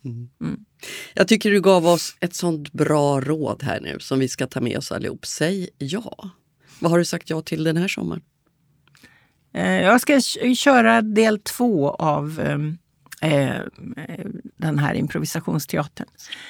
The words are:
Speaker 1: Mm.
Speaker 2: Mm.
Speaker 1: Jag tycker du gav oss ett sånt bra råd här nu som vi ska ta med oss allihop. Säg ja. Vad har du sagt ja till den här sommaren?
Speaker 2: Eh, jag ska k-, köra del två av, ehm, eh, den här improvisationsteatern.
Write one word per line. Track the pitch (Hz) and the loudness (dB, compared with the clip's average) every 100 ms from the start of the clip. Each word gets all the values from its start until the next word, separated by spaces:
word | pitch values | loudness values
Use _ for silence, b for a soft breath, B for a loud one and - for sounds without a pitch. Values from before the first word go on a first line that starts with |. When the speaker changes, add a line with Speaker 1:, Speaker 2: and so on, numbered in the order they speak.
| 135 | -12
Speaker 1:
Mm. | 117 120 - | -10 -12 -10
Speaker 2:
Mm. | 160 - - _ B B B | -8 -8 -12 _ B B B
Speaker 1:
Jag | B 165 | B 4
tycker | 220 214 | 4 4
du | 202 | 4
gav | 190 185 165 | 6 6 6
oss | 170 - - | 2 0 -6
ett | 175 - | -8 -4
sånt | 175 156 143 | -2 -2 -4
bra | - 151 151 143 139 | -2 2 4 2 2
råd | 131 156 127 - | 0 -2 -4 -4
här | 135 - | -4 -4
nu | - 71 | -6 -10
som | - 135 | -2 0
vi | 131 | 0
ska | - 131 | -2 -6
ta | - | -4
med | 120 113 | -4 -4
oss | 139 | -6
allihop. | - - - - | -6 -6 -8 -8
Säg | - 156 196 180 - | -4 -2 -2 -6 -8
ja. | 139 185 226 - 196 - _ _ b b | -8 -8 -8 -14 -16 -18 _ _ b b
Vad | 170 | 2
har | 170 | 2
du | 170 | 2
sagt | 170 - | -2 -6
ja | 160 | -6
till | 160 160 | -4 -2
den | 160 160 | 0 0
här | 185 | 0
sommaren? | - - 170 - _ _ _ _ _ _ _ b b b b _ | -2 -4 -6 -10 _ _ _ _ _ _ _ b b b b _
Speaker 2:
Eh, | - 185 185 | -4 0 2
jag | 180 240 | 4 4
ska | - 277 | 6 2
k-, | - - 247 247 | 2 0 0 2
köra | 285 262 226 226 | 6 6 6 4
del | 220 208 220 214 | 4 4 4 2
två | - - 247 190 143 | -4 0 2 4 2
av, | - 160 147 147 156 147 | 0 0 0 -2 -4 -2
ehm, | 147 151 165 _ _ - - | -2 -4 -6 _ _ -20 -4
eh, | 156 143 135 127 - - - - 151 170 - - - - | 2 2 2 -2 -8 -12 -14 -12 -12 -10 -10 -12 -14 -6
den | 165 143 | -2 0
här | 143 | 0
improvisationsteatern. | - 147 156 151 165 - 156 - - 147 - - _ B B B | 0 -2 -4 -4 -6 -4 -4 -2 -4 -4 -8 -16 _ B B B